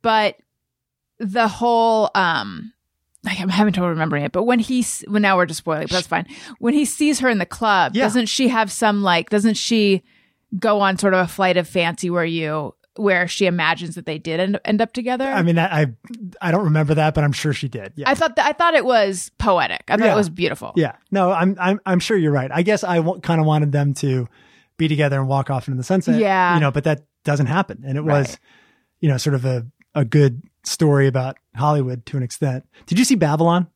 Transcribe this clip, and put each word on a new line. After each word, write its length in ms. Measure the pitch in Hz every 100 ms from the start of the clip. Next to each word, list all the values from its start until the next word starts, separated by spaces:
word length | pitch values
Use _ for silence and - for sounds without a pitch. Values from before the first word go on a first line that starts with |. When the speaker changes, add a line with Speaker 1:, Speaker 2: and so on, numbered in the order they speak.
Speaker 1:
but 340 | 226 220 208 - _ _ _ _ _ _ _ _
the 300 | 220 220 220
whole, 600 | - 240 233 226 220 214
um, 580 | 202 175 156 101 85 220 _ _ _ _ _ -
I, 100 | 190
I'm 120 | 185
having 220 | 180 214
trouble 160 | 185 180
remembering 340 | 160 156 147
it, 80 | 143
but 120 | 180
when 140 | 226 247
he 220 | 220 254
s-, 240 | - - -
well, 140 | 208
now 160 | 202 190
we're 100 | 175
just 120 | 160
spoiling, 240 | - 156
but 80 | 160
that's 140 | 180 -
fine. 200 | 165 165 - - -
When 140 | 233
he 140 | 285 254
sees 340 | - 302 285
her 80 | 254
in 100 | 214
the 80 | 175
club, 480 | - 226 196 151
Speaker 2:
Yeah. 100 | 220
Speaker 1:
doesn't 220 | 254 233 220
she 220 | - 254
have 240 | 233 214
some, 300 | - 220 208
like, 260 | 196 170 160
doesn't 260 | 208 220 208
she 440 | - 226 202 185 _ _ _ _ _ 190
go 220 | 220 208
on 160 | 196 185
sort 160 | 202
of 80 | 185
a 80 | 175
flight 300 | - 185 180
of 100 | 170
fancy 400 | 185 170 170 180
where 160 | 175
you, 500 | 165 165 156 156 143 _ _ -
where 320 | 202 185 175
she 160 | - 185
imagines 480 | 175 156 170 175 175
that 100 | 165
they 120 | 156
did 220 | 165 160
end, 180 | 190 202
end 160 | - 214
up 140 | 226
together? 320 | - 240 247 269
Speaker 2:
I 120 | 233
mean, 160 | 170 165
I, 240 | 180 156
I, 40 | 147 113 - 240 190 -
I 100 | 180
don't 140 | 175
remember 300 | 180 151 151
that, 180 | 156 156
but 80 | 156
I'm 100 | 147
sure 200 | 127 151
she 160 | 135 135
did. 240 | 117 98 -
Yeah. 120 | 143
Speaker 1:
I 60 |
thought 220 | 277 320 233
that, 100 | 285
I 60 |
thought 180 | 294 339
it 140 | 320 254
was 440 | 233 196 185 - _
poetic. 440 | 220 180 131 87 -
I 100 | 208
thought 80 | 226
Speaker 2:
Yeah. 80 |
Speaker 1:
it 20 | 202
was 140 | 185
beautiful. 420 | 170 170 139 -
Speaker 2:
Yeah. 220 | 180 147 - _
No, 200 | 196 180
I'm, 240 | 180 180 185
I'm, 200 | 185 202
I'm 160 | - 180
sure 160 | - 208
you're 160 | 156
right. 180 | 143 131
I 120 | 151
guess 200 | 175 214
I 140 | 185 175
w-, 240 | 165 180
kinda 240 | - 165
wanted 280 | 156 151 147
them 200 | 143 143
to 320 | 135 143 131 120 _ _ _ _ -
be 100 | 160
together 320 | 151 143 139
and 80 | 131
walk 220 | 139 135
off 180 | 131 127
into 80 | 127
the 80 |
sunset. 340 | 123 185 208 226
Speaker 1:
Yeah. 360 | 208 185 180
Speaker 2:
You 60 | 170
know, 100 | 147
but 140 | 143
that 200 | 160 151 _ _
doesn't 220 | - 147 131
happen. 380 | 165 190 107 135
And 120 | 135
it 20 |
was, 280 | 151 143 135
Speaker 1:
Right. 80 | - _ _ _ _ _ _
Speaker 2:
you 80 | 160
know, 80 | 131
sort 160 | 156
of 100 | 135
a, 220 | 131 127 117 _ _
a 100 | 151 123
good 360 | 151 143 120 - _
story 420 | - - 156 143 135
about 300 | 127 131 - _
Hollywood 500 | 110 147 151 127 123 -
to 100 | 139
an 60 |
extent. 420 | 123 - 143 127 - _ -
Did 120 | 180
you 60 |
see 100 | 254
Babylon? 520 | 240 160 156 170 175 170